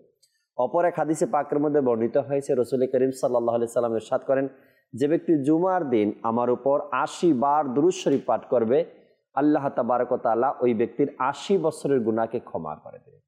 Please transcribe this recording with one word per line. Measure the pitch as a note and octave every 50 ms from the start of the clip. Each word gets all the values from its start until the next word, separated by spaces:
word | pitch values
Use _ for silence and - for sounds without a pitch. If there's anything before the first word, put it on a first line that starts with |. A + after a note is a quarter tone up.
| _ _ _ _ _ _ _ _ _ _ _
অপর | - B2 B2 - E3+ F3
এক | F3 E3
হাদিসে | D#3 D3+ D3 D#3+ D3+ F3
পাকের | A#2+ B2+ D3 C#3+ C#3+ D#3+ D3
মধ্যে | C#3+ D3+ C#3+ D3
বর্ণিত | C3+ B2 A#2+ A2 A#2 A2+ -
হয়েছে, | C#3+ B2+ B2+ C#3+ C#3+ C3+ - C#3+
রসুল | B2 A#2+ - C#3 B2+ C3
করিম | B2+ - E3+ C3 C3+
সাল্লাল্লাহু | C3 - - C3+ B2 A#2+ A#2 A#2 A#2
আলাইহি | A#2 A#2 A2+
সাল্লাম | - B2+ A#2+ A#2 A2+
ইরশাদ | A2 G#2+ - C3+ B2 -
করেন, | - C3+ C3 C#3 C3+ - - _ _ _ _ _ _ -
"যে | A2 C3+ C#3+
ব্যক্তি | D#3+ D#3 - - E3 D3 C3
জুমার | C#3 D#3+ D#3+ F3+ F#3+ F#3 F3+ E3 C3+
দিন | B2 A2 G#2 G#2 G#2 -
আমার | - A2+ A2+ A#2+ A#2+ B2
উপর | B2 A#2 - C3+ C#3 D3 - -
আশি | - B2+ D3 D#3 - - - F3
বার | D3+ A#2+ C#3 C#3 D3 D3+ D3+ C3+ A#2+
দুরূদ | C#3+ D3 F3+
শরীফ | F3+ - - F3 C#3 B2 -
পাঠ | - A#2 G#2 - -
করবে, | C3 A#2+ A2+ A2 B2+ - - - - - _ _ _ _ _ _ -
আল্লাহ | C3+ D3 D3+ D3 D3+ C#3 C#3
তাবারক | C#3 C#3 B2 A2+ B2 A#2+ B2 A#2+
ওয়া | B2+ A2+
তাআলা | - A#2+ A2 A2+ B2+ C#3 - -
ওই | B2+ B2 A#2+
ব্যক্তির | G#2+ A#2 D3+ - - C#3+ C#3 - -
আশি | C3 C3+ C#3+ - - - G3+ F#3+
বছরের | D#3 D#3+ D3 - - D3 C#3 B2+
গুনাহকে | A2 A2+ A2 A2+ A2+ A2+ - A#2
ক্ষমা | - - - F#2+ D#2+ D2+ D#2
করে | - - - - -
দেবে।" | _ _ - _ _